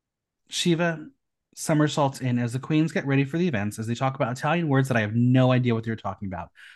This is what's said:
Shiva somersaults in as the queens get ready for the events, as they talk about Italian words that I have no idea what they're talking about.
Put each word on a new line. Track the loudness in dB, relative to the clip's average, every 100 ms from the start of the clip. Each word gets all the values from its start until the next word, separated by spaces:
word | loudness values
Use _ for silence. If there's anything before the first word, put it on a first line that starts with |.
| _ _ _ _ -12
Shiva | -2 0 2 0 -4 -10 _ _ _ _ -10
somersaults | 0 2 2 2 0 0
in | -2 -2
as | -2
the | -4
queens | 0 0 0
get | -2 0
ready | 0
for | 0 0
the | 0
events, | 0 -4 -6
as | -6
they | -2
talk | -2
about | -2 -4
Italian | -2 -2 0 2
words | 2 2
that | 0
I |
have | 0 2
no | 4 6 6
idea | 4 2
what | 0
they're | -2 -6
talking | -8 -8 -8
about. | -8 -12 _ -20